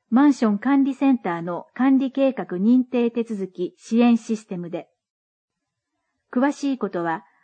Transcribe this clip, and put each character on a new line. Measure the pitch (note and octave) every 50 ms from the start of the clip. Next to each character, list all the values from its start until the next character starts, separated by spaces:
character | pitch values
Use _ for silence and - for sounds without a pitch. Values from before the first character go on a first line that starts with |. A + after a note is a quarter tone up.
| _ -
マ | A3+ B3 C#4+
ン | D4 C4
シ | - -
ョ | A3
ン | G3+ G3+
管 | - B3+ C#4 C#4 C4+
理 | C#4 C4
セ | - C#4 C4+
ン | C4 A#3
タ | - F#3 E3+ E3+
ー |
の | E3+ F3+ F3 E3 - _ -
管 | - B3+ C#4 C4+ C4
理 | C4+ C4
計 | B3+ C4+ C4+ C4+
画 | B3+ - F3 - F#3 F3+
認 | F#3+ A3+ B3 B3+ B3
定 | - - B3 A#3+ A#3
手 | A#3 A#3+ A3+
続 | A3+ A3+ G3 F#3+ F#3
き | _ - F3+ - _ _
支 | - - A3+ A#3
援 | A#3+ A#3+ A#3
シ | A3+ - - A3+
ス | G#3+ -
テ | - G3 F3
ム | F3 E3
で。 | E3+ E4+ - _ _ _ _ _ _ _ _ _ _ _ _ _ _ _ _ _ _ _ _ _ _ _ _ _ _ _ _ -
詳 | - B3 B3+ D4
し | C#4 - - C#4 C4+
い | B3
こ | - G3
と | F#3+ F3+ E3+
は、 | E3+ E3 F#3+ - _ _ _